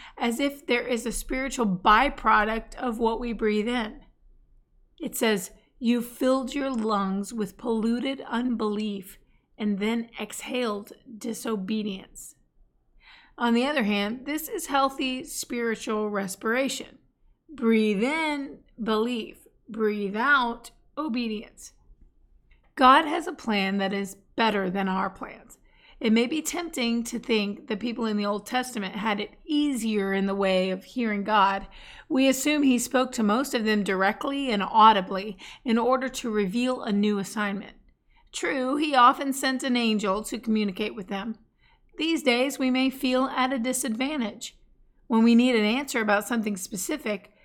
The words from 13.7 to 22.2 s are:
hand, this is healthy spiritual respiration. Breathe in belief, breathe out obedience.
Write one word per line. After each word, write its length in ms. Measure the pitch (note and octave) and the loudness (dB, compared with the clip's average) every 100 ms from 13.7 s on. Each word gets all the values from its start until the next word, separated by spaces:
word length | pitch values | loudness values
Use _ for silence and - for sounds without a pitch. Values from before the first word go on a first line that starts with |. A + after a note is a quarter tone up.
| D4 | 0
hand, 440 | G#3 G#3 G#3 B3+ B3+ | 0 0 -2 -6 -6
this 200 | D4+ D#4 | -6 -6
is 200 | G#4 D#4+ | -8 -2
healthy 560 | C#4 C4+ C#4 C4 B3+ | 0 0 0 -6 -6
spiritual 880 | - - - A#3+ A#3 A3 - G#3+ G#3+ | -8 -10 -6 -4 -2 -4 -4 -4 -2
respiration. 880 | G3+ F#3+ - A3 B3 C4+ - - - _ _ _ _ - | -4 -6 -6 -2 0 0 -4 -10 -20 _ _ _ _ -20
Breathe 540 | D4 A3+ A3+ G#3+ G3 | -2 4 4 4 2
in 560 | B3 D#4+ D#4 C#4+ C4+ - _ - | 0 0 -2 -2 -6 -14 _ -8
belief, 640 | A3+ A3 A#3 A#3+ G3+ - - _ - | -2 0 0 -2 -8 -14 -20 _ -12
breathe 480 | A3+ G#3+ G#3 G3 G#3 | -2 -2 0 -4 -2
out 540 | C4 C#4 A#3+ - - _ _ - | 2 2 2 -4 -14 _ _ -8
obedience. 800 | D#4 A#3+ A#3 G#3+ - - - _ _ - - _ | -4 -4 -4 -6 -12 -20 -20 _ _ -20 -20 _